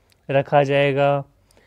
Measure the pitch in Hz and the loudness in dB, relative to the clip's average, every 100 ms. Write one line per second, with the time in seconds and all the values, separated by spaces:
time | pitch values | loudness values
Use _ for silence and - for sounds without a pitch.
0 | _ _ - 139 135 147 139 139 143 135 | _ _ -2 -2 2 0 2 0 0 0
1 | 143 143 139 _ _ _ | 0 -2 -6 _ _ _